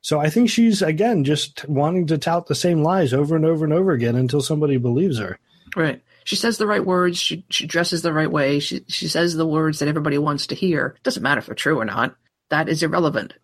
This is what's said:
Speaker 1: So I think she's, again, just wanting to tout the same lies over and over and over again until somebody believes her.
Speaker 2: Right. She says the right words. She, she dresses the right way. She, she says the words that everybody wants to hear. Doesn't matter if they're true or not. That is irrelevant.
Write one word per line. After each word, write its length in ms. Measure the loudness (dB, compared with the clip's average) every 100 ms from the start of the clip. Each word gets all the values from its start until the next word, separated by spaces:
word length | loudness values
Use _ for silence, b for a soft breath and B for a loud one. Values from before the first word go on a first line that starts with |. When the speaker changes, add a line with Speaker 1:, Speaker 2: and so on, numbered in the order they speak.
Speaker 1:
So 180 | -2 0
I 100 | 2
think 220 | 2 2
she's, 320 | 4 4 4
again, 400 | 0 2 2 2
just 460 | 2 0 -2 -10 -4
wanting 400 | 0 2 0 0
to 100 | 0
tout 300 | 0 -2 -2
the 60 | -2
same 260 | 0 2
lies 320 | 2 2 2
over 220 | 2 2 2
and 80 | 2
over 180 | 2
and 80 | 0
over 200 | 2 2
again 240 | 2 0 0
until 240 | 2 0
somebody 360 | 0 0 2 2
believes 440 | 2 2 2 0
her. 180 | -4 -10 b b b -2
Speaker 2:
Right. 260 | -2 -2 b b
She 100 | -6
says 240 | -2 -2 0
the 80 | 0
right 180 | 0
words. 320 | 0 2 2 0
She, 280 | -4 -6 -4
she 160 | -4
dresses 380 | -2 -2 0 -2
the 100 | -2
right 180 | 0 0
way. 280 | 0 0 0
She, 260 | -2 -8 -8
she 180 | -6 -4
says 280 | 0 0 0
the 100 | 0
words 320 | 0 0 0
that 100 | -2
everybody 300 | -2 0 0
wants 300 | 0 -2 -6
to 80 | -2
hear. 400 | 0 0 -2 -4
Doesn't 180 | -6 -2
matter 160 | -2 -2
if 80 | -4
they're 80 |
true 240 | -4 0 0
or 60 |
not. 320 | -2 -2 -4 -4 _ _ _
That 180 | -2 0
is 140 | 0
irrelevant. 500 | 0 0 0 -2 -6 -16